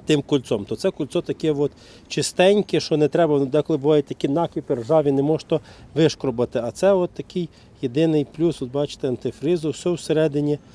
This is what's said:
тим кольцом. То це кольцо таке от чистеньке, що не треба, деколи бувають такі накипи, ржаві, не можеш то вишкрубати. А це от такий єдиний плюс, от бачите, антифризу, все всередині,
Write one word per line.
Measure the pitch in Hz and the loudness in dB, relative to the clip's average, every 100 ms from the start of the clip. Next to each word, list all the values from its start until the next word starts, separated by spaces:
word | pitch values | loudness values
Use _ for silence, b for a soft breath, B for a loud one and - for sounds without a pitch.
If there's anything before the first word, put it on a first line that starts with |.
тим | - 143 | 0 0
кольцом. | - 143 - 113 | 2 -2 0 -4
То | 101 110 | -4 -4
це | 190 | -4
кольцо | - 143 175 | -4 -4 -4
таке | - 143 160 | -4 -2 -2
от | 143 147 - B B - | 0 -2 -6 B B -8
чистеньке, | - 135 - 185 208 - 160 | -4 -2 4 4 4 2 -2
що | - 156 | 0 0
не | 147 | 2
треба, | 165 165 143 | 2 2 2
деколи | 139 147 147 156 | 2 0 0 0
бувають | 139 151 - | 2 2 0
такі | - 139 | -4 -2
накипи, | 147 165 165 - | 0 -2 -4 -4
ржаві, | 127 113 160 147 | -4 2 2 2
не | 139 | 2
можеш | 143 156 | 0 -2
то | - 160 B B B | -2 -4 B B B
вишкрубати. | 139 156 - 135 120 120 123 | 2 2 2 -4 -2 -2 -4
А | 117 | -6
це | - 190 | 0 2
от | 196 175 | 2 0
такий | - - 180 165 b b - | -6 -8 -6 -8 b b -8
єдиний | 131 127 165 156 135 - | -4 0 2 2 -2 -2
плюс, | 165 - | -2 -2
от | 127 | -6
бачите, | 139 147 - 139 | -4 -6 -4 -6
антифризу, | 120 120 - 143 180 151 | -4 -6 -6 -2 -2 -2
все | 131 180 | -4 -4
всередині, | 170 - 156 156 143 147 147 B | -4 -2 0 0 0 -2 -4 B